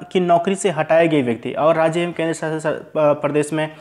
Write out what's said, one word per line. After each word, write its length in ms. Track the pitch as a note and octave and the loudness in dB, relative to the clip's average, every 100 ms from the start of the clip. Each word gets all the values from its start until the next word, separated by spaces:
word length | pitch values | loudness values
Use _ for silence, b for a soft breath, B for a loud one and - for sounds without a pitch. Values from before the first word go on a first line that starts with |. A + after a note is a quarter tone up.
| - | -4
की 80 | F#3+ | -2
नौकरी 360 | F3 E3+ E3+ F#3+ | 2 2 2 -2
से 140 | G3+ | -2
हटाए 380 | D#3 D#3 E3 E3+ | -2 2 2 4
गए 140 | D#3 | 2
व्यक्ति 320 | A#2+ A2+ B2 | 0 -2 -6
और 220 | - D3 D#3+ | -2 2 2
राज्य 260 | D#3+ E3 | 2 0
एवं 120 | F3 | -4
केंद्र 200 | E3 E3 | -4 -4
शासित 280 | D#3+ D#3+ D#3 | -4 -4 -4
सर-, 360 | D#3 - - D3+ | -4 -6 -6 0
अ, 160 | D3+ | 2
प्रदेश 400 | D3 C#3+ D3 D3 | 2 0 0 0
में 220 | D#3 D#3 B | -2 -4 B